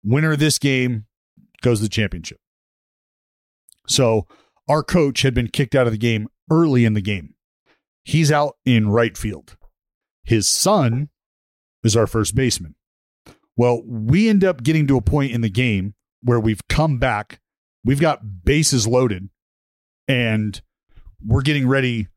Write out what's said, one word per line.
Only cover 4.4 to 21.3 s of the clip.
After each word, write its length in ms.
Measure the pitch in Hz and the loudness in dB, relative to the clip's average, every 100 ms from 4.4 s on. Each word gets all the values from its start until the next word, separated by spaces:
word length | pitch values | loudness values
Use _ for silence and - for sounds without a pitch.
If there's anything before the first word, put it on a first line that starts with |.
| _ _ - | _ _ -2
our 140 | 151 | -2
coach 400 | 147 180 143 123 | 0 0 0 0
had 100 | 135 | 0
been 140 | 123 120 | 0 -4
kicked 260 | - 139 | -4 0
out 120 | 139 120 | 2 2
of 60 | |
the 60 | 110 | 0
game 300 | 117 110 110 _ _ | -2 -2 -6 _ _
early 340 | 160 165 127 | 2 4 4
in 80 | 117 | 4
the 60 | 107 | 2
game. 320 | 98 98 73 _ _ _ _ _ _ _ | -2 -6 -10 _ _ _ _ _ _ _
He's 260 | - 151 151 | -2 2 4
out 240 | 147 147 - | 2 0 -2
in 240 | - 120 104 | 2 2 4
right 280 | 110 117 - | 2 0 -4
field. 400 | 107 82 _ - - _ _ _ _ _ | -8 -10 _ -20 -20 _ _ _ _ _
His 240 | - 117 - | -2 0 0
son 600 | - 180 208 127 120 147 _ _ _ _ _ _ _ | -2 2 2 2 -2 -6 _ _ _ _ _ _ _
is 120 | 113 110 | 0 2
our 100 | 107 | 0
first 280 | 113 104 | 0 -2
baseman. 400 | 107 131 - 82 - _ _ _ _ - _ _ - | 0 -2 -4 -10 -18 _ _ _ _ -20 _ _ 0
Well, 260 | 120 117 113 | 0 0 -4
we 420 | 117 110 165 226 | -8 0 2 4
end 160 | 208 | 4
up 180 | 190 151 | 2 0
getting 240 | 120 156 143 | 0 0 2
to 80 | 131 | 0
a 60 | |
point 300 | 104 151 139 | 2 0 -2
in 80 | 117 | -2
the 100 | 113 | -2
game 440 | 95 127 101 98 - _ _ | 0 0 0 -4 -10 _ _
where 180 | 120 120 | -2 0
we've 260 | 110 104 - | 0 -4 -4
come 300 | - 156 127 | 0 0 0
back, 400 | 131 104 104 - _ _ _ _ | -2 -4 -8 -20 _ _ _ _
we've 160 | 113 139 | -4 0
got 440 | 160 143 107 92 | 0 -2 -8 -6
bases 440 | - 147 151 131 110 | 0 0 2 0 0
loaded, 400 | 123 127 92 98 _ _ _ _ _ _ _ - | 2 0 -2 -10 _ _ _ _ _ _ _ -4
and 520 | 127 117 110 107 98 _ _ _ - - _ | -2 0 0 -2 -8 _ _ _ -20 -20 _
we're 180 | 107 | -2